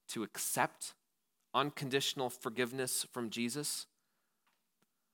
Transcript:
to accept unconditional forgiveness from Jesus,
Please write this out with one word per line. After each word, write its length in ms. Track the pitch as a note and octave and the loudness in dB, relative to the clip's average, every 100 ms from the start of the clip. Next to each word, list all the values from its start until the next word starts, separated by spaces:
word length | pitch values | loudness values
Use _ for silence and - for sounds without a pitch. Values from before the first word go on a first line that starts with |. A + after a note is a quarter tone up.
| - | -8
to 140 | - | -6
accept 720 | G#2 - - - D3+ - - - _ _ _ _ _ | -4 -4 -2 2 2 0 -12 -14 _ _ _ _ _
unconditional 760 | A#2+ C#3+ - C#3 C3+ C3+ - B2+ | 2 2 0 0 2 2 0 -2
forgiveness 760 | - B2+ A2 B2 C3 C3 - - | -2 -4 0 0 2 0 0 -2
from 160 | B2+ A#2 | -2 -2
Jesus, 580 | A2 A#2+ C3 D3 - - _ _ _ _ _ _ _ _ _ _ _ _ | 0 0 0 -4 -4 -6 _ _ _ _ _ _ _ _ _ _ _ _